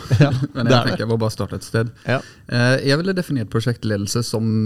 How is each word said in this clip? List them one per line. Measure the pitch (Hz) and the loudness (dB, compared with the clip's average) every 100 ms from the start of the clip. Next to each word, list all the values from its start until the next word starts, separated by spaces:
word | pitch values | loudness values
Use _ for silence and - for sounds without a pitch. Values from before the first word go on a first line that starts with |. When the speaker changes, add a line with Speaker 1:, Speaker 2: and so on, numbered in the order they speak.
| - | 2
Speaker 1:
<laughs> | 123 | 4
Ja, | 139 123 | 4 2
Speaker 2:
<laughs> | - | -4
men | 131 | -2
Speaker 1:
det | 117 | 2
Speaker 2:
jeg | 123 | 2
Speaker 1:
er | |
det. | |
Speaker 2:
tenker | 117 - | 2 -2
jeg | 101 | -2
må | 113 | -2
bare | 107 | -2
starte | - 98 92 | -4 -6 -8
et | |
sted. | - 113 117 - - | -4 -2 -4 -6 -4
Speaker 1:
Ja. | 131 - - - | -4 -4 -18 -4
Speaker 2:
Eh, | 120 123 131 139 | 0 2 2 2
jeg | 147 | 0
ville | 185 | 0
definert | 185 - 139 107 | -4 -2 -4 -2
prosjektledelse | 113 123 117 110 104 101 117 | -2 -2 -2 -2 -2 -2 -4
som | 117 113 113 110 | -2 -2 0 2